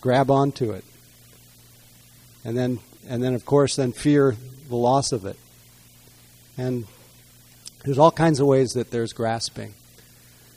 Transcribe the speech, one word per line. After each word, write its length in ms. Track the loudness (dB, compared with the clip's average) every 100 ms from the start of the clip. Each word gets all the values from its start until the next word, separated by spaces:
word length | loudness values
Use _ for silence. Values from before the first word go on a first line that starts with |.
grab 300 | 2 2 4
onto 400 | 2 2 -2 -6
it. 140 | -6 -14 -20 -20 -20 -20 -20 -20 -20 -20 -20 -20 -20 -20 -20 -20 -16
And 120 | -8 -4
then, 240 | -4 -6 -10 -20 -10
and 160 | -4
then, 120 | -2
of 100 | -4
course, 320 | 0 2 2 0
then 160 | -4
fear 420 | -2 2 4 4 0 -12 -20 -8
the 60 | -2
loss 360 | 2 2 0
of 140 | -6 -8
it. 100 | -14 -20 -20 -20 _ -20 -20 -20 -20 -20 -20 -18 -8
And 300 | -6 -6 -10 -20 -20 -20 -20 -20 _ -20 -20 _
there's 140 | -4 4
all 120 | 4
kinds 300 | 4 0 2
of 60 | 4
ways 260 | 4 2
that 180 | -2 -4
there's 220 | -4 -6
grasping 600 | -4 -4 -4 -6 -12 -16 -18 -20 -20 -20 -20 -20 -20 -20